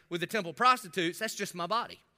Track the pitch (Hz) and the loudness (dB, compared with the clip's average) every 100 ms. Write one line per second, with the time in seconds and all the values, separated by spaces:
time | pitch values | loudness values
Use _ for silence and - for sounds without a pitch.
0 | _ 170 170 220 170 156 247 247 185 180 | _ -4 -2 -2 -4 4 4 4 0 0
1 | 170 165 220 - 196 180 170 220 226 - | 0 0 -4 -4 -6 -4 -2 -2 -2 -10
2 | _ | _